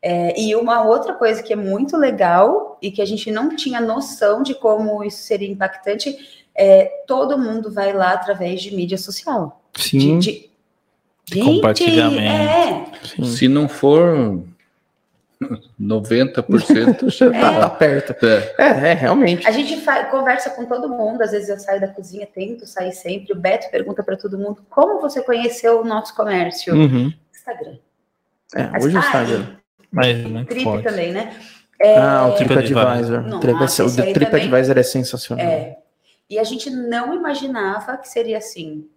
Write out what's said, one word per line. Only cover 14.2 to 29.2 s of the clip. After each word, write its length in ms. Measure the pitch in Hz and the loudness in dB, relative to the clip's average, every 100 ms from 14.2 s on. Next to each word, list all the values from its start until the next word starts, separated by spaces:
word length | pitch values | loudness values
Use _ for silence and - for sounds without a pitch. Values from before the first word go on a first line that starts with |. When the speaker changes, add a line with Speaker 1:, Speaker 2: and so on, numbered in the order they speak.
| 113 92 87 - _ _ _ _ _ _ _ _ - 113 _ _ | 0 -2 -8 -20 _ _ _ _ _ _ _ _ -10 -10 _ _
Speaker 4:
noventa 640 | 101 110 104 113 262 - | -4 -4 0 0 2 -2
por 180 | - 208 | 0 0
cento, 480 | - 226 233 - 262 | 4 4 4 2 -2
Speaker 2:
<laughs> 0 | |
Já 220 | - 262 | 4 4
tá 220 | 233 233 | 6 2
Speaker 1:
É. 40 | 214 | 4
Speaker 2:
lá 120 | 190 | 0
perto. 560 | - 151 139 - 127 117 | 4 2 2 -4 0 4
Speaker 4:
É. 300 | 107 95 - | 4 2 2
Speaker 2:
É, 100 | 285 165 151 | 2 4 2
é, 20 | |
realmente. 540 | 170 127 294 214 175 - | 2 2 4 4 2 0
Speaker 1:
A 40 | |
gente 260 | 220 285 320 | 0 -2 -4
fa-, 240 | - 269 - | -2 -2 0
conversa 460 | 269 254 262 262 | -2 0 -2 -4
com 140 | - 240 | -8 -6
todo 220 | 247 285 | -6 -6
mundo, 320 | 240 214 240 | -4 -4 -2
às 100 | 214 | -2
vezes 180 | 202 196 | -2 -6
eu 80 | 196 | -8
saio 220 | - 196 | -4 -4
da 60 | 196 | -4
cozinha, 400 | 196 175 190 202 | -8 -16 -16 -14
tento 340 | - 196 233 208 | -12 -12 -12 -12
sair 240 | - 180 | -10 -10
sempre, 420 | 180 175 196 196 | -10 -10 -10 -8
o 20 | 180 | -4
Beto 340 | 180 214 - | 0 -2 -2
pergunta 320 | 196 190 202 | -6 -4 -6
pra 120 | 196 190 | -6 -6
todo 220 | 208 190 | -8 -8
mundo, 240 | 202 208 _ | -8 -10 _
"Como 320 | - 349 415 | 0 2 2
você 200 | 294 277 | -4 -4
conheceu 600 | 254 240 240 233 233 233 | -2 -2 -2 0 2 2
o 40 | 226 | 0
nosso 300 | 214 214 - | -4 -6 -6
comércio?" 580 | 214 185 175 - - 151 | -2 0 -2 -6 0 4
Speaker 2:
Uhum. 360 | 151 127 131 160 _ | 4 2 -2 -6 _
Speaker 1:
Instagram. 440 | - - - - - _ _ _ _ _ _ _ 135 | -20 -14 -12 -14 -16 _ _ _ _ _ _ _ -6
Speaker 2:
É, 120 | 127 | -4
Speaker 1:
Mas 180 | 123 135 | -2 0
Speaker 2:
hoje 120 | 190 | 2
o 40 | |
Speaker 1:
tá 60 | 285 | 2
Speaker 2:
Instagram. 380 | 135 | 0